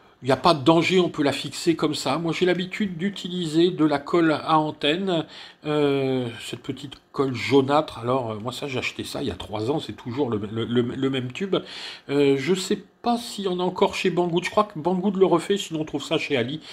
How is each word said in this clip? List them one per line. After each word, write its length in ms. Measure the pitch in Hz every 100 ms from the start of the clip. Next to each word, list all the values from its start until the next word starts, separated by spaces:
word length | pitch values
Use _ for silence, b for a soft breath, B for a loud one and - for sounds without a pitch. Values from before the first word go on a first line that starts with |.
| B _
Il 40 | 127
n'y 60 |
a 40 | 131
pas 160 | 185
de 100 | 160
danger, 380 | 131 165 160 185
on 80 | 170
peut 140 | 165
la 100 | 143
fixer 440 | 135 147 - - 165
comme 180 | 165
ça. 240 | 143 143 143
Moi 140 | 165
j'ai 140 | 156 180
l'habitude 520 | 180 185 - 208 165
d'utiliser 720 | 196 196 180 180 165 156 180
de 140 | 151
la 160 | 151 147
colle 320 | - 175 165
à 260 | 147 - 156
antenne. 640 | 151 147 143 165 196 165 147 B B - 147
Euh, 600 | 151 143 139 135 131 123 110
cette 200 | - 120
petite 320 | - 131 135 - _
colle 220 | - 135
jaunâtre, 640 | 117 101 139 131 147 151 -
alors, 320 | 113 131 117
euh, 80 | 110
moi 120 | 113
ça 160 | 123 147
j'ai 120 | 127
acheté 260 | 104 -
ça 160 | 101 -
il 80 | 139
y 20 |
a 40 |
trois 360 | 87 - 101 110
ans, 80 | 151
c'est 140 | -
toujours 380 | 101 127 123 131
le, 100 | 110 101
le, 140 | 113
le, 160 | 110 120
le 300 | 120 127 135
même 220 | 135 127
tube. 240 | - 196 185 B B B B -
Euh, 280 | 143 139 139
je 160 | 135
sais 280 | 185 - 202 - _
pas 160 | 233 233
s'il 260 | - -
y 40 | 190
en 120 | 180
a 20 |
encore 320 | 180 180 190
chez 140 | - 190
Banggood, 340 | 165 175 170
je 80 | 185
crois 140 | -
que 140 | 208 -
Banggood 380 | 156 185 202 190
le 100 | 185
refait, 320 | 165 - 196
sinon 240 | - 160
on 20 |
trouve 180 | 151 147
ça 140 | - 160
chez 220 | - 139
Ali, 240 | 117 156 B